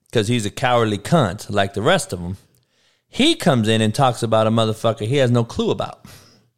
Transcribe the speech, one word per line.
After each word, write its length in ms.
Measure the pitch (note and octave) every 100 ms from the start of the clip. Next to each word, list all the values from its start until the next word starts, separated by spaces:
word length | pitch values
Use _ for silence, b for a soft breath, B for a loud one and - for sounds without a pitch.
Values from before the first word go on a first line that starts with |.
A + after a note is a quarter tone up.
| _
'cause 160 | A#2+ G#2
he's 180 | B2 G2+
a 60 |
cowardly 460 | - B2+ B2 A2 G2+
cunt 520 | - E3+ A2 G2+ -
like 240 | G2+ G2
the 80 | -
rest 320 | A#2 - -
of 60 | F2+
'em. 160 | F2 G2 _ _ _ _ _ _ _
He 280 | - C#4+ D#4+
comes 320 | F#3+ B2+ G#2+
in 140 | A2+
and 120 | A2
talks 300 | A#2 C3+ A#2
about 240 | A2+ A2+ A2
a 40 |
motherfucker 560 | A2+ A2 G#2+ A#2 A2 G#2+
he 100 | C#3+
has 140 | B2+
no 120 | A#2+
clue 280 | A2+ - A3+
about. 340 | G#2 - - B B B B B